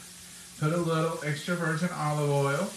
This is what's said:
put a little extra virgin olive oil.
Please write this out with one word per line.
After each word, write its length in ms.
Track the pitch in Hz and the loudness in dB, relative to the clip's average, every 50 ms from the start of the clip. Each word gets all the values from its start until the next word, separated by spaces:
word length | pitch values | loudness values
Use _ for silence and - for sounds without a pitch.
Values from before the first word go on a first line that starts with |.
| - - - - - - - - - - - - | -14 -16 -16 -18 -18 -18 -18 -18 -18 -16 -6 -2
put 140 | 147 151 170 | 0 2 2
a 40 | 175 | 2
little 460 | 170 165 165 160 160 160 - - 143 | 2 2 2 2 2 2 0 -2 -2
extra 320 | 151 147 - - 185 175 | -2 -2 -2 -2 -2 0
virgin 340 | 165 165 160 160 156 180 175 - | 0 0 0 0 0 0 -2 0
olive 360 | 147 151 151 151 151 147 143 | 0 0 0 2 2 2 4
oil. 400 | 143 143 139 139 139 151 190 220 - | 4 4 4 4 2 2 0 -2 -4